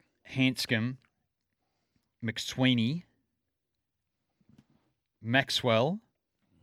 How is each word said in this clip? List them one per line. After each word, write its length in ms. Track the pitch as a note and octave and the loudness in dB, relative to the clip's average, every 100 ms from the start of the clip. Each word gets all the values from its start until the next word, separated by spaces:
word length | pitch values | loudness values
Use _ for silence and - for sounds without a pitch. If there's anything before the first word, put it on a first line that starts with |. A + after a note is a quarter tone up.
| _ _ - B2+ | _ _ -10 0
Hanscom, 600 | C3 B2+ - A2 A#2+ C3+ _ _ _ _ _ _ _ _ _ _ _ _ | 0 0 -2 -2 -2 -8 _ _ _ _ _ _ _ _ _ _ _ _
McSweeney, 800 | A2+ A#2 - - C3 B2 A2+ E3+ - _ _ _ _ _ _ _ _ _ _ _ _ _ _ - _ _ _ _ _ _ | -8 -8 -8 0 2 2 0 -2 -10 _ _ _ _ _ _ _ _ _ _ _ _ _ _ -20 _ _ _ _ _ _
Maxwell, 760 | A2+ C3 - - B2 A2+ C#3 G3+ - _ _ _ _ _ | 0 2 2 0 2 4 2 -2 -10 _ _ _ _ _